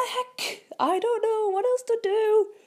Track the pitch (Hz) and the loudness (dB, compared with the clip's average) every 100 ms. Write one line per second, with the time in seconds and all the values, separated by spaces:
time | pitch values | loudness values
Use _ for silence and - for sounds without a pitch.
0 | 494 494 508 - - 415 - - 269 370 | -2 -4 -6 -8 -8 -10 -12 -2 0 2
1 | 466 453 440 440 427 381 494 494 494 453 | 0 0 0 0 0 0 0 0 0 -2
2 | 403 427 427 427 403 - | 0 0 4 4 2 -4